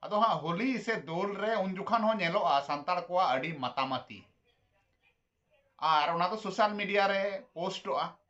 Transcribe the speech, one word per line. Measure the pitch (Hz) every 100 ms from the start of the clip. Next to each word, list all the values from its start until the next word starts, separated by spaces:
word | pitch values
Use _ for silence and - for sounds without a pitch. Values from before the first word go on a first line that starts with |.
ᱟᱫᱚ | - 208
ᱦᱟᱸᱜ | 226 165
ᱦᱳᱞᱤ | 151 170 247 240
ᱥᱮ | - 220
ᱫᱳᱞ | 143 165 202 196
ᱨᱮ | 208 226
ᱩᱱ | 190 185
ᱡᱚᱠᱷᱚᱱ | 190 226
ᱦᱚᱸ | 214 220
ᱧᱮᱞᱚᱜᱼᱟ | 170 180 175 143
ᱥᱟᱱᱛᱟᱲ | 143 147 147 180 170
ᱠᱚᱣᱟᱜ | 180 180
ᱟᱹᱰᱤ | 131 151
ᱢᱟᱛᱟᱢᱟᱛᱤ। | 156 127 - 135 127 - 101 - _ _ _ _ _ _ _ _ _ _ _ _ _ _ -
ᱟᱨ | 156 156 147
ᱚᱱᱟ | 170 180
ᱫᱚ | 214
ᱥᱳᱥᱟᱞ | 196 185 214
ᱢᱤᱰᱤᱭᱟ | 208 202 202 196
ᱨᱮ | 196 202 190 -
ᱯᱳᱥᱴᱚᱜᱼᱟ। | 160 180 190 196 135 165 - _